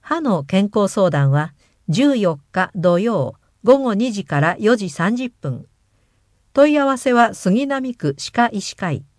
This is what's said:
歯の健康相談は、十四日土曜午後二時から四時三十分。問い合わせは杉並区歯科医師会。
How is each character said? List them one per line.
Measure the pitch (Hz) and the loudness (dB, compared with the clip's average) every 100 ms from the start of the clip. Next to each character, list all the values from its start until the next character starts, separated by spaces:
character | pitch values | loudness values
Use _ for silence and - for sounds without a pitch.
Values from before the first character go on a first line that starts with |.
歯 | - 320 | -4 -4
の | 294 175 | -2 -2
健 | 143 185 202 | 0 0 0
康 | 214 196 | 0 0
相 | - 185 | 2 0
談 | 151 139 | 2 2
は、 | 143 151 _ _ _ - | 0 -2 _ _ _ -4
十 | 165 285 262 | 0 2 2
四 | 190 147 _ | 0 -2 _
日 | 180 190 | -4 -4
土 | 190 175 175 | 0 2 2
曜 | 226 202 127 - _ _ | 2 0 -2 -6 _ _
午 | 214 277 | 4 4
後 | 262 | 4
二 | 202 254 | 0 -2
時 | 208 | -4
か | - 147 | -4 0
ら | 156 180 | 0 0
四 | 208 240 | 0 0
時 | 190 | -2
三 | - 175 | -4 -2
十 | 240 254 | -2 -6
分。 | _ 147 120 - _ _ _ _ _ _ _ _ | _ -10 -10 -14 _ _ _ _ _ _ _ _
問 | - 294 | 2 4
い | 294 | 4
合 | 277 | 0
わ | 262 | 0
せ | 262 | 0
は | 240 226 | 2 2
杉 | - 190 208 277 | 0 -2 0 0
並 | 277 262 | -4 -6
区 | 240 147 139 | -4 -6 -6
歯 | - | -8
科 | - 233 | -2 -2
医 | 208 | -2
師 | - - | -10 -8
会。 | 180 147 - | -6 -6 -10